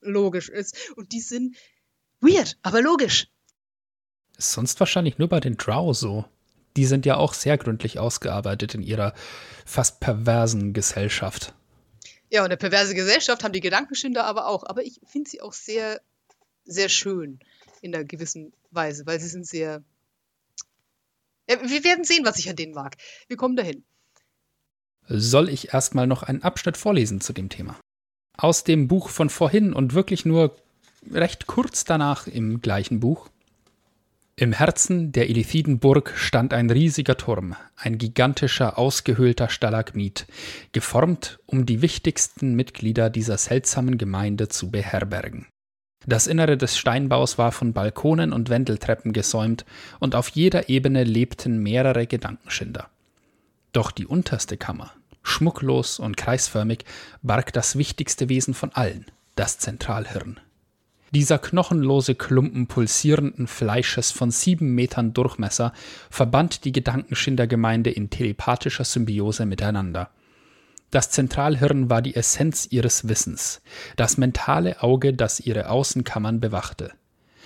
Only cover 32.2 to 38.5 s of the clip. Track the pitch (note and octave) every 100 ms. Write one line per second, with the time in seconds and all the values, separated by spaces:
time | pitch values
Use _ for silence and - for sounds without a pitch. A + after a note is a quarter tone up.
32.2 | - A#2 A2 A#2 A2 G2 G2+ A2+ A#2 D#3+
33.2 | - _ _ _ _ _ _ _ _ _
34.2 | _ - A#2+ G#2+ D#3 - - F3+ D#3+ B2+
35.2 | A#2+ A#2 A2+ D#3+ D3+ B2 C#3 C#3+ - -
36.2 | - - B2+ A#2+ A#2 A#2+ E3 D3+ C#3 B2
37.2 | - G2+ F#2 F2 - - A2+ A2+ A2+ -
38.2 | C3 C3+ C3+